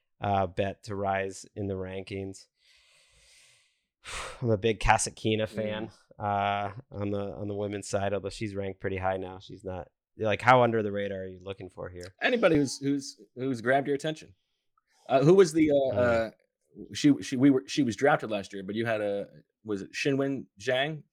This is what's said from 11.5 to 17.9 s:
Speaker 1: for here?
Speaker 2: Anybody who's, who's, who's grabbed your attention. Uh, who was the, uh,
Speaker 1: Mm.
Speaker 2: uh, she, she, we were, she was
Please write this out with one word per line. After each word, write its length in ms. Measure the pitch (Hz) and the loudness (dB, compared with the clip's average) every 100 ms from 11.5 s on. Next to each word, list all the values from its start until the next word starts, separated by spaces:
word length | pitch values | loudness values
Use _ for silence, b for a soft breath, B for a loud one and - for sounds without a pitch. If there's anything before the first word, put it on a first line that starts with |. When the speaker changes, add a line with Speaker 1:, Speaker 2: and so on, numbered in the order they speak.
| 98 92 | -12 -14
Speaker 1:
for 180 | - 90 | -12 -14
here? 260 | 90 90 - | -12 -16 -6
Speaker 2:
Anybody 360 | - 240 190 147 | -2 2 4 4
who's, 220 | 135 - | 2 -2
who's, 400 | 139 139 139 - 104 | -2 -2 -4 -16 -18
who's 260 | 123 135 120 | -8 -6 -2
grabbed 240 | 117 139 135 | 2 2 2
your 100 | 139 | -2
attention. 380 | 156 156 - _ _ _ _ _ _ _ - | -4 -8 -12 _ _ _ _ _ _ _ 0
Uh, 140 | 123 | 4
who 100 | 143 | 8
was 180 | 196 175 | 8 8
the, 180 | 160 151 | 6 4
uh, 40 | 143 131 | 4 2
Speaker 1:
Mm. 40 | 123 | 2
Speaker 2:
uh, 320 | 120 117 110 - _ _ _ - - | 2 2 0 -8 _ _ _ -18 -12
she, 200 | - 147 135 | 2 4 4
she, 140 | - 127 | 0 4
we 140 | 139 | 6
were, 140 | 131 - | 6 2
she 160 | 151 | -2
was 140 | 123 | 0